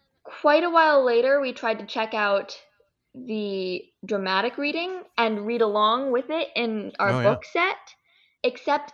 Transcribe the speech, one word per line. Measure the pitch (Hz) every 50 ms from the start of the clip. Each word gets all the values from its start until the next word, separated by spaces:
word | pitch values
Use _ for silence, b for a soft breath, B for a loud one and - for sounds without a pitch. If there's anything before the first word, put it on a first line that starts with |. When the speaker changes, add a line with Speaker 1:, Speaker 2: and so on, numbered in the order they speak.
| _ _ _ _ _ - - -
Speaker 1:
quite | - 294 294 320 339
a | 349
while | 330 330 320 311 294 277 262
later, | 247 233 233 240 262 277 285
we | 277 254 247
tried | - - 226 220 208
to | 202
check | - - 240 220 220 233
out | 220 208 202 202 196 196 - - - - _ _ _ _ _ _ _ _ _ _
the | 262 254 254 220 214 208 202 196 190 185 185 180 - - _ _ _ -
dramatic | 196 220 196 190 185 190 190 208 247 247 -
reading | 285 294 294 320 339 370 370 359 - _ -
and | - 233 220 220 208 202
read | 214 233 233 226
along | 214 202 208 214 214 226 254 277 269 240
with | 247 269 269
it | 311 330 320 - -
in | 262 240 226 220 214 196 196 - -
our | 196 196
Speaker 2:
Oh, | 127 127
yeah. | 120 120
Speaker 1:
book | - - -
set, | - - 339 349 381 - - - - - _ _ _ _ _ _ _ _ _ -
except | 247 247 - - 302 285 294 294 -